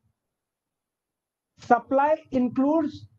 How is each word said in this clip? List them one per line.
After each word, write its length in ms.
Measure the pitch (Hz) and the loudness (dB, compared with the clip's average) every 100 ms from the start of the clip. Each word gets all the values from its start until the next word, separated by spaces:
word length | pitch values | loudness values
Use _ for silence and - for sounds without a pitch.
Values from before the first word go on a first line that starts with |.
| _ _ _ _ _ _ _ _ _ _ _ _ _ _ _ _ | _ _ _ _ _ _ _ _ _ _ _ _ _ _ _ _
Supply 580 | - 240 233 269 294 311 - | 0 0 2 0 2 0 -2
includes 580 | 262 247 240 269 320 311 - - | -4 -2 -2 0 0 -2 -8 -20